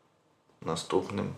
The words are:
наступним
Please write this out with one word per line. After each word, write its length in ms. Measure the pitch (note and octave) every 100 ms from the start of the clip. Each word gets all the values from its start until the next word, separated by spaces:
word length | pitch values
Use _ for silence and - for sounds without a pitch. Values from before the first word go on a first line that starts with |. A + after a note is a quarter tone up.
| _ _ _ _ _ -
наступним 680 | E2 A#2 - F#2 F2 G2+ G2